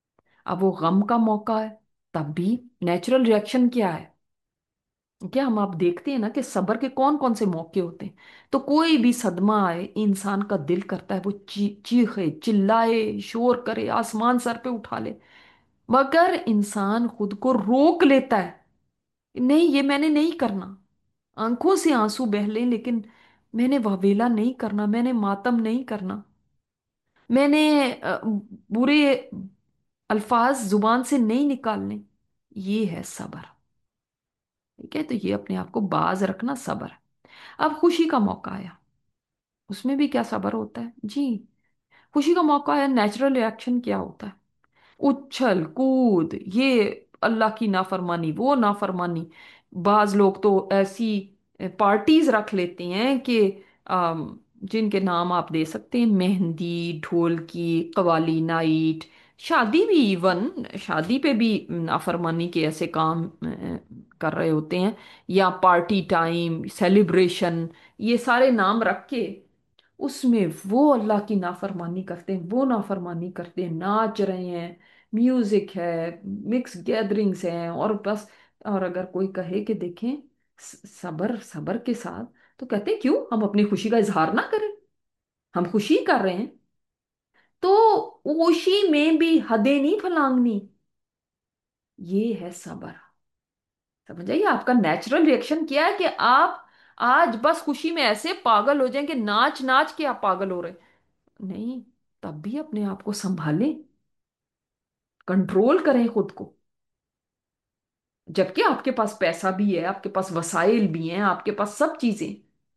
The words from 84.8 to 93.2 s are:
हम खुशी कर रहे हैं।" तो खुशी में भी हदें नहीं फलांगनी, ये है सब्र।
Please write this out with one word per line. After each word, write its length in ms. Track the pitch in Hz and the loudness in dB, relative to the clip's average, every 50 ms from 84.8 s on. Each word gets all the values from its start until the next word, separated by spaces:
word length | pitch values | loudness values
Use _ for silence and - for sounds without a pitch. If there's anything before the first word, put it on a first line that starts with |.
| _ _ _ _ _ _ _ _ _ _ _ _ _ _ - | _ _ _ _ _ _ _ _ _ _ _ _ _ _ -4
हम 160 | 175 180 170 | -4 -2 0
खुशी 260 | - 214 208 - 302 466 | 0 0 2 2 2 2
कर 240 | - - 320 247 | 4 2 2 2
रहे 120 | 196 190 180 | 0 0 -2
हैं।" 260 | 180 233 - - _ _ _ _ _ _ _ _ _ _ _ _ _ _ _ _ _ _ _ _ _ | -4 -6 -8 -10 _ _ _ _ _ _ _ _ _ _ _ _ _ _ _ _ _ _ _ _ _
तो 380 | - 359 392 427 453 440 415 - - - - _ - - | 2 4 6 6 6 6 4 2 0 -4 -10 _ -6 -2
खुशी 640 | 302 320 330 349 330 339 - 370 381 415 392 359 | 0 2 4 4 4 2 2 2 2 4 4 4
में 280 | 302 294 294 320 330 302 | 4 4 4 4 4 4
भी 220 | 330 330 330 302 | 4 4 4 2
हदें 420 | - - 233 226 208 269 285 285 | 2 2 0 2 4 4 4 4
नहीं 180 | 277 294 392 427 | 2 2 0 0
फलांगनी, 720 | - 392 349 320 285 262 254 254 240 240 214 196 196 - _ _ _ _ _ _ _ _ _ _ _ _ _ _ _ _ _ _ _ _ _ _ _ _ _ - | -2 -2 0 0 2 2 2 2 2 2 0 -2 -6 -10 _ _ _ _ _ _ _ _ _ _ _ _ _ _ _ _ _ _ _ _ _ _ _ _ _ -18
ये 340 | 180 170 185 196 220 240 220 | -8 -4 -2 0 0 0 -2
है 180 | 175 175 175 | -6 -8 -12
सब्र। 420 | 185 - - - - - - - - - - _ _ _ | -14 -16 -16 -16 -14 -14 -14 -16 -16 -18 -20 _ _ _